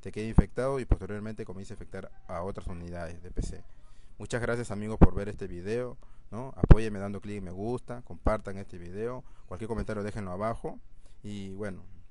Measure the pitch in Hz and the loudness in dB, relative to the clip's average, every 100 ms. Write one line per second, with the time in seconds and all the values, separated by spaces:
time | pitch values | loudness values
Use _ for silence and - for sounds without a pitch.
0 | 98 104 110 104 101 - 131 139 117 - | -10 -6 4 4 4 0 -2 -2 0 0
1 | 95 104 107 107 107 95 101 104 104 95 | 0 -8 -8 -10 -10 -10 -10 -12 -12 -12
2 | 95 - - 90 90 104 - 90 85 87 | -12 -14 -10 -6 -6 -6 -8 -8 -8 -8
3 | 82 85 87 - - - - - - - | -8 -10 -6 -4 -2 -4 -10 -12 -14 -14
4 | - - 104 123 117 120 110 104 107 107 | -12 -12 -4 -2 0 -2 -2 -4 -4 12
5 | - 95 101 98 95 90 90 117 123 - | 12 12 -2 -6 -6 -6 -4 -4 -4 -8
6 | - - - 104 135 - - - 113 104 | -14 -14 -10 -10 -10 -4 12 12 12 -2
7 | 101 101 101 104 92 92 107 123 - 123 | -4 -6 -8 -8 -8 -6 -4 -4 -6 -12
8 | - 82 - 95 - 98 98 90 87 95 | -10 -2 0 0 -2 -8 -8 -12 -10 -6
9 | 113 127 - - - 90 107 110 - 107 | -6 -6 -12 -14 -12 -8 -4 -4 -2 -2
10 | 101 110 98 90 110 117 160 - - - | -4 -4 -6 -4 -2 -2 -6 -10 -12 -12
11 | - - 101 101 98 95 104 87 87 98 | -12 -12 -8 -8 -8 -6 -6 -8 -10 -12
12 | - | -14